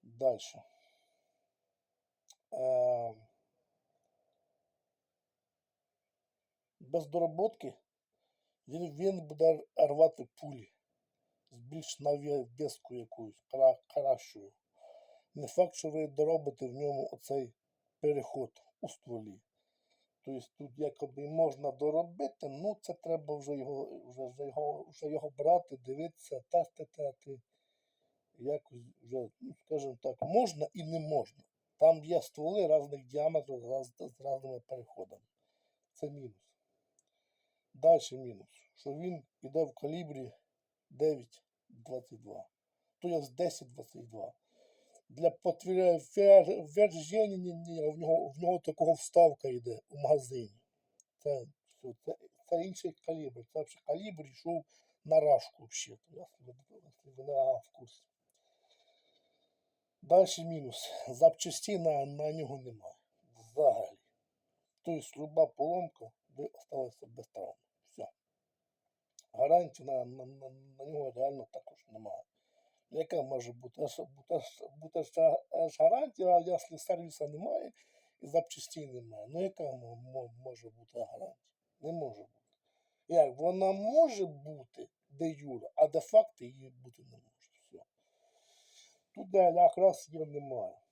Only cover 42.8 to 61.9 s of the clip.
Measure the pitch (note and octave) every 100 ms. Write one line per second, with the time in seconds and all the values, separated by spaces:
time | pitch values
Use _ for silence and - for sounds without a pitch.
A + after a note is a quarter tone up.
42.8 | _ _ F3 E3 C#3 B2+ F3 - C3 B2+
43.8 | B2 - A#2+ A2 - - _ _ _ _
44.8 | _ _ _ B2 E3 - F3+ E3 F#3 F#3
45.8 | F#3 E3 - - G3+ G3 F3 - D#3 D3+
46.8 | G#3 E3 D#3 G#3 G#3+ F#3+ F3+ E3 E3+ E3
47.8 | D3+ D#3 D#3+ E3 - C3+ E3+ F3+ - D#3
48.8 | D#3+ E3 - - E3+ - C#3 B2 A#2+ A2
49.8 | _ C#3+ C#3+ D3+ B2 B2+ A2 _ _ _
50.8 | _ _ _ _ D3 C#3 B2 _ _ _
51.8 | C3 - - - D3+ _ _ E3+ F#3 F#3
52.8 | F3 D#3+ - D#3+ D3 A#2+ A#2+ D#3 D3 -
53.8 | - D#3 G#3+ E3+ D3 B2+ E3 E3+ - _
54.8 | _ _ - D#3 D3+ C3+ - _ A2+ -
55.8 | - F#2+ _ - F3+ _ B2 B2+ _ -
56.8 | D3+ _ C#3 C3 C3+ C#3 C3 C3 - -
57.8 | A#2+ - _ _ _ _ _ _ _ _
58.8 | _ _ _ _ _ _ _ _ _ _
59.8 | _ _ - F3 F#3 - E3 D#3+ C3+ -
60.8 | - - - B2 E3 - F3 E3 - G3+
61.8 | E3